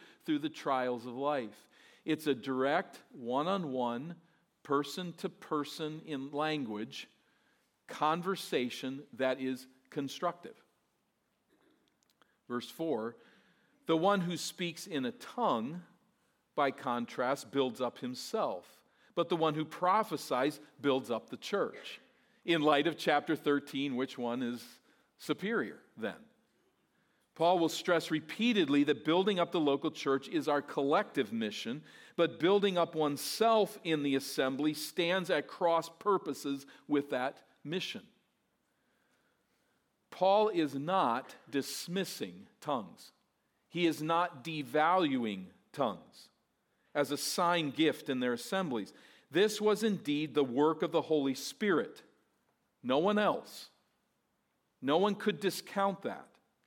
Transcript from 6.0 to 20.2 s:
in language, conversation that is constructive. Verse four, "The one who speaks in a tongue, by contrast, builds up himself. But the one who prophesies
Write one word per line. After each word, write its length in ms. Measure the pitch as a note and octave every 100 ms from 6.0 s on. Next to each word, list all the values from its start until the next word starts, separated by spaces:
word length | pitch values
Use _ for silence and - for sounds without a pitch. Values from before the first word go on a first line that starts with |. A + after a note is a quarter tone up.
| D#3+
in 260 | C#3+ C3+
language, 760 | D3 D#3 D#3 B2 G#2 A#2 - - _ _ _ _ _ _ _ -
conversation 1160 | - D3 E3 F3 F#3+ - D#3 B2+ - C3 C3+ D3
that 280 | A#2 C3 C3+
is 280 | C3 B2+ - _ _
constructive. 680 | D#3 C#3 - F3 - - - _ _ _ _ _ _ _ _ _ _ _ _ _ _ _ _ _ _ -
Verse 200 | B2 A#2
four, 480 | - E3 A#2+ A2 A#2 - _ _ _ _ _ -
"The 100 | E3
one 240 | F3+ G3+
who 160 | F3 E3
speaks 520 | - - F3 E3 -
in 160 | D#3
a 80 | B2+
tongue, 720 | - - - A3 B2 A#2 F3 F3 _ _ _ _ _ _ -
by 160 | C#3+
contrast, 800 | C3+ C#3 B2 A#2 - B2+ C#3 A2+
builds 280 | C3+ C3 A#2
up 180 | B2 -
himself. 840 | B2 B2+ - A3+ D#3 F#2 - - _ _ _
But 140 | - E3+
the 80 | F3
one 180 | D#3+
who 100 | D3+
prophesies 920 | D#3 - F3+ G3+ G#3+ D3+